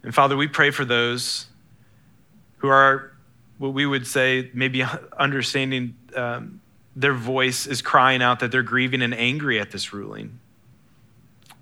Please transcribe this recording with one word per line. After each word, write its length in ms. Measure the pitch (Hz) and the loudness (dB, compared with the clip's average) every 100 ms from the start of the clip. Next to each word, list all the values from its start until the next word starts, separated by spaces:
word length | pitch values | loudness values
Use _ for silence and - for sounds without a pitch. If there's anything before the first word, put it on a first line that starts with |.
And 100 | 117 | 0
Father, 220 | 131 139 139 | 2 4 2
we 120 | 147 | 0
pray 240 | 147 143 | 2 2
for 120 | 139 | 2
those 640 | 127 120 120 123 - - - - _ - _ _ _ _ _ _ _ _ | 0 0 0 -2 -6 -8 -10 -20 _ -20 _ _ _ _ _ _ _ _
who 100 | 139 | 4
are 440 | 135 135 135 - - _ _ _ - | 6 6 4 -4 -20 _ _ _ -8
what 160 | 135 | -6
we 120 | 135 143 | -2 0
would 220 | 135 123 | 0 0
say 420 | 139 131 127 127 | 2 2 2 -2
maybe 300 | 123 131 127 127 - - - | -2 -2 0 -2 -6 -12 -2
understanding, 760 | 143 139 123 135 135 131 123 120 - 131 | 0 0 -2 -2 -2 -2 -6 -10 -10 -6
um, 440 | 120 120 113 - _ _ _ 131 | -6 -6 -10 -18 _ _ _ -2
their 180 | 139 | 0
voice 540 | 127 117 131 131 123 139 | 0 -2 0 0 -2 -6
is 140 | 127 | -6
crying 380 | - 143 131 131 | 2 4 6 4
out 180 | 123 123 | 2 2
that 120 | 120 | 0
they're 120 | 127 | -2
grieving 400 | 120 123 127 127 | 0 -2 0 0
and 100 | 120 | -2
angry 460 | 117 120 147 147 110 | 0 -2 -2 -2 -2
at 100 | 101 | -4
this 240 | 101 - | -8 -10
ruling. 460 | 101 101 104 110 117 _ _ _ _ _ _ _ _ _ _ _ - | -10 -12 -12 -14 -16 _ _ _ _ _ _ _ _ _ _ _ -20